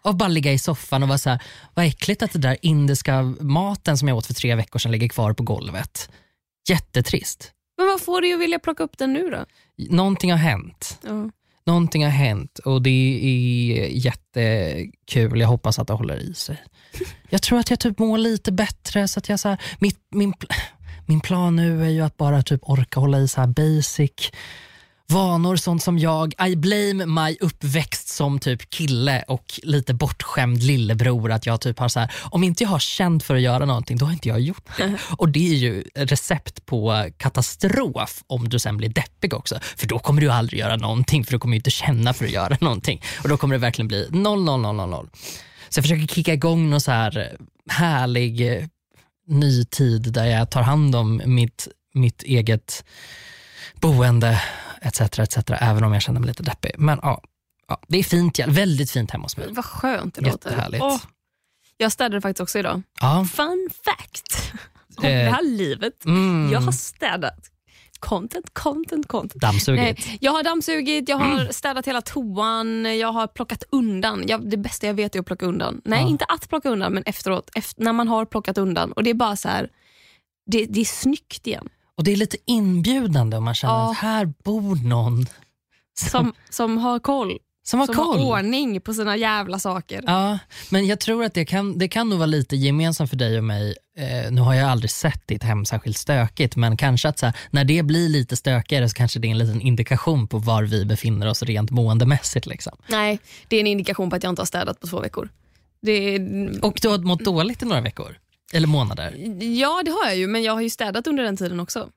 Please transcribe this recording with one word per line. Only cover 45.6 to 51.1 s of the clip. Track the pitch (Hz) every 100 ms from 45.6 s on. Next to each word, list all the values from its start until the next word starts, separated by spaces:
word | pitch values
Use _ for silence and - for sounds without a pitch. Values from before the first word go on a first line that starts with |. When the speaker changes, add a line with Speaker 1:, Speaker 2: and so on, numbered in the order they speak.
| -
Speaker 1:
Så | -
jag |
försöker | 135 165 156
kicka | - 165
igång | 156 165 165 160
någon | 143
så | 143
här | 120 110 107 60 - 123 _ -
härlig, | - 170 143 123 123 123 117 120 120
eh, | 160 _ _ _ _ _ -
ny | 143 147 123 120
tid | - 135 113 117
där | 113 113
jag | 113 117
tar | 131
hand | 120 151 147 120
om | 110